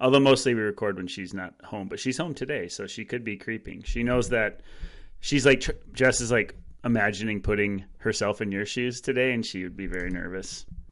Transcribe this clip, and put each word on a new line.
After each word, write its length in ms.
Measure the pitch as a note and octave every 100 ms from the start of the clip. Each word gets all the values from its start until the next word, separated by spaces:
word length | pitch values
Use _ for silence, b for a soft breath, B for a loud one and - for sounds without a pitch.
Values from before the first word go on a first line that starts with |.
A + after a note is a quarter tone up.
Although 180 | C3 C#3
mostly 340 | C#3 C3 C3+
we 80 | A2+
record 340 | G#2+ G2+ G#2+ F#2+
when 100 | F2+
she's 260 | G2+ F#2
not 200 | F#2+ F2+ -
home, 240 | - G#2+ F#2+
but 120 | G2+
she's 180 | C3 B2+
home 160 | E3
today, 340 | C#3+ B2+ C#3+ F2
so 200 | - G2
she 160 | - A2
could 180 | B2
be 120 | A2+ G2+
creeping. 460 | - A2+ - F2
She 180 | - A#2+
knows 260 | A#2+ B2 G#2
that 320 | A#2+ G#2 - b b b b b -
she's 260 | - C#3 C3+
like, 140 | C3
tr-, 100 | - - -
Jess 300 | - C3 A#2
is, 100 | A#2
like, 240 | A#2+ G2+ - - - A#2+
imagining 560 | A2+ G#2 G2 A2 G#2
putting 420 | G#2+ G#2 G#2 G2 - -
herself 440 | A2+ - G#2 G#2
in 100 | G#2+
your 140 | G2 G#2
shoes 360 | B2 B2 B2
today, 320 | - B2+ B2+
and 120 | A#2+ A2
she 180 | F#2+
would 120 | F2+ F2+
be 120 | F#2
very 220 | F2+ F2+
nervous. 560 | F2+ F2+ F#2 F#2 - - - -